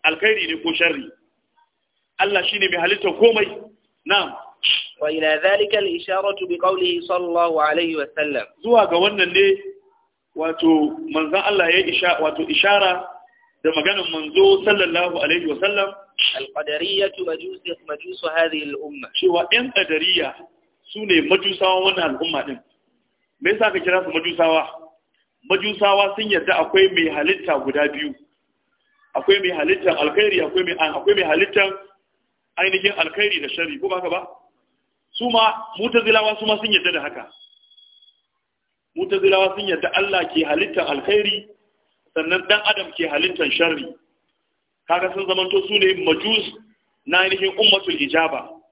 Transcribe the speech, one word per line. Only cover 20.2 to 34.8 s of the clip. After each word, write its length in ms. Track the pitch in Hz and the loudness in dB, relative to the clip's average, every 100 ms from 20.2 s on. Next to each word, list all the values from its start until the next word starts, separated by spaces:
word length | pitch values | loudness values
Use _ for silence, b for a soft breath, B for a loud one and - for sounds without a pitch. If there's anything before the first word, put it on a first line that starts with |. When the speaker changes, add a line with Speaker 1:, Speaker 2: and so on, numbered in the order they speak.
| 139 - - _ _ _ _ | -4 -10 -20 _ _ _ _
Speaker 1:
su 160 | 214 208 | -10 2
ne 140 | 170 147 | 2 4
majusawan 640 | 190 - 185 190 185 190 | 0 0 0 0 2 0
wannan 240 | 185 160 131 | 0 -2 -2
al'umma 240 | 165 165 143 | -4 -4 -6
din. 120 | 123 _ _ _ _ _ _ _ _ | -12 _ _ _ _ _ _ _ _
Me 120 | 175 | -2
yasa 180 | 214 220 | 2 0
ka 80 | 190 | 0
kira 240 | 170 185 | 0 0
su 80 | 156 | 0
majusawa? 560 | 160 170 165 165 160 151 - - _ _ _ _ _ - | -4 -4 0 2 2 0 -12 -20 _ _ _ _ _ -2
Majusawa 680 | 196 208 208 202 196 196 202 | 0 0 2 4 4 2 0
sun 80 | 214 | 0
yarda 280 | 185 165 170 | 0 2 0
akwai 320 | 160 190 190 | 2 6 6
mai 160 | 175 160 | 4 0
halitta 400 | 151 156 190 180 143 | 0 -2 -2 0 -2
guda 240 | 131 143 147 | 0 0 0
biyu. 220 | 147 151 131 _ _ _ _ _ _ _ _ _ | -2 -8 -10 _ _ _ _ _ _ _ _ _
Akwai 240 | - 160 196 | -4 2 2
mai 120 | 185 | 2
halittar 400 | 165 151 190 185 156 | -2 0 2 2 2
alkhairi, 440 | 151 196 208 185 | 0 2 2 2
akwai 220 | 151 185 | 0 -2
mai, 100 | 180 | -2
akwai 400 | 170 156 156 196 | -2 -2 0 2
mai 80 | 202 | 2
halittar 480 | 170 156 202 202 196 190 - _ _ _ _ _ _ - | 2 2 2 2 0 -2 -16 _ _ _ _ _ _ -2
ainihin 340 | 190 190 196 208 | 0 2 0 0
alkhairi 420 | 160 202 208 180 | -4 -2 -2 -2
da 80 | 143 | -6
sharri, 300 | 170 165 143 | -6 -8 -6
ko 100 | 190 | -6
ba 80 | 185 | -4
haka 80 | 180 | -4
ba? 160 | 175 - - _ _ _ _ | -6 -8 -20 _ _ _ _